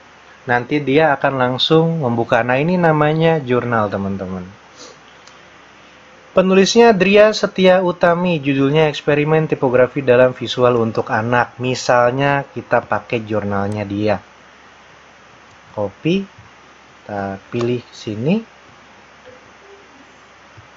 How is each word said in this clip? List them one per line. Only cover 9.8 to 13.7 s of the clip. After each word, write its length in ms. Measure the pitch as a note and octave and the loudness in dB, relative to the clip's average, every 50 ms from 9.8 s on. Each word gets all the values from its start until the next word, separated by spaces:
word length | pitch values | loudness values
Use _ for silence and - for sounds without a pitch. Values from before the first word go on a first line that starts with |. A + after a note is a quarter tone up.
| B2+ B2 - D3 | 2 2 0 -2
dalam 320 | C3+ B2+ A#2+ B2 B2+ B2+ B2+ | 0 2 4 4 4 2 2
Visual 480 | - A#2+ A2 - B2+ B2 B2 B2 A#2 | -2 -8 -8 -2 0 2 2 2 2
untuk 320 | A2+ A2+ A2 A#2+ - - B2+ | 0 -2 -2 -4 -4 -4 -4
Anak. 480 | A2 A2 A#2+ B2 A#2+ A#2+ - - - | -4 -2 0 0 0 -2 -2 -6 -8
Misalnya 880 | B2 B2+ B2+ - - - B2+ B2 A#2+ B2 B2+ C3+ C#3 C#3+ C#3 C#3 C3+ - - | -6 -6 -6 -4 0 0 2 2 2 2 0 0 0 0 -2 -2 -4 -8 -12
kita 240 | A#2+ A2 - B2 A#2+ - | -12 -6 -2 -2 -2 -2
pakai 380 | - A2 G#2 - - B2+ A#2 | -2 -6 -6 -6 -6 -6 -6
jurnalnya 640 | A2 G#2+ A2 G#2 G2+ G2+ G2+ G2 G2+ G2+ | -6 -4 -4 -4 -4 -4 -4 -4 -4 -4